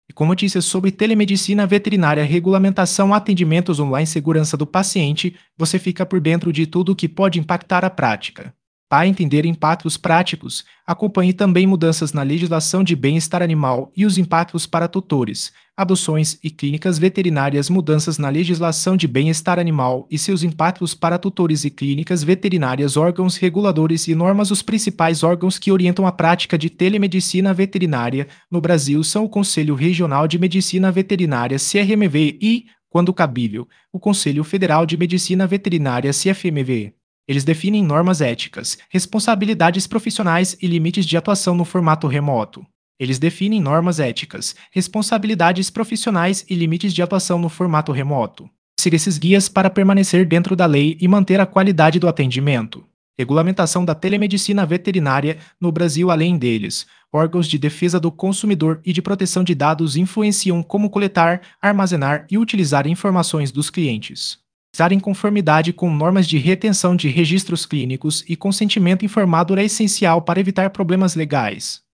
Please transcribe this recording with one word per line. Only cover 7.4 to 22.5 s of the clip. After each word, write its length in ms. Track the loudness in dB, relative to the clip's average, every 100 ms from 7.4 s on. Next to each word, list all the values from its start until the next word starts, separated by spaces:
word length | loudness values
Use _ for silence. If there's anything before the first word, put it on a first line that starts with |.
| -2 -4 -2 0
a 60 | 0
prática. 640 | 0 -2 -2 -6 -16 -20 -20 _ _ _
Para 200 | 2 4
entender 380 | 2 2 2 0
impactos 500 | 0 0 0 -4 -4
práticos, 720 | 0 2 2 -4 -10 -12 -14 _ -8
acompanhe 460 | -4 -2 2 2
também 340 | 2 2 4 4
mudanças 460 | 4 2 0 -2
na 120 | -2
legislação 600 | -2 -2 -2 -2 0 0
de 100 | 0
bem-estar 480 | 2 2 0 0 -2
animal 480 | 0 0 0 -2 -4 -2
e 100 | 0
os 120 | 2
impactos 480 | 0 0 0 -4 -4
para 200 | -2 -2
tutores, 680 | -4 -2 -2 -2 -4 -12 -14 _ -4
adoções 600 | 0 0 0 0 -2 -4
e 60 | -10
clínicas 500 | -6 -6 -4 -2 0
veterinárias. 680 | 0 0 0 0 0 0 0
Mudanças 480 | 0 2 0 0 -2
na 100 | -2
legislação 720 | -2 -2 -2 -2 -2 0 0
de 100 | 0
bem-estar 500 | 0 0 0 -2 -2
animal 480 | 0 0 0 -2 -4
e 60 | -6
seus 260 | -2 -2
impactos 500 | -2 0 -2 0 -4
para 240 | -2 -2 -2
tutores 460 | -2 0 0 0
e 60 | -2
clínicas 520 | -4 -4 -4 -2 -2
veterinárias, 760 | 0 0 0